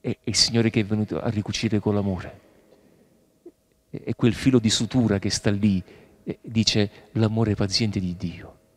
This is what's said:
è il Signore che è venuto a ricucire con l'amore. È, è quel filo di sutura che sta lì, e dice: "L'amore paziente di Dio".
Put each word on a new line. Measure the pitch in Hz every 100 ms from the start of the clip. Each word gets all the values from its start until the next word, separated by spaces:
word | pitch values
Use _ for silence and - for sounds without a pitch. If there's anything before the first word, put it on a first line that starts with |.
è | 127 117
il | - 110
Signore | - 117 113
che | 113
è |
venuto | 101 107 107 82
a | -
ricucire | 104 101 107 113 107
con | 107
l'amore. | 104 101 90 - - _ _ _ _ _ _ _ _ _ _ 349 _ _ _ _
È, | -
è | -
quel | 117 123
filo | - 135 127
di | 110
sutura | - 113 131 113 98
che | 101
sta | - -
lì, | 101 104 95 - - - _
e | - 143
dice: | - 113 107 110 104 - -
"L'amore | - 110 110 113
paziente | 101 101 - 113 101
di | 92 87
Dio". | 87 87 - - _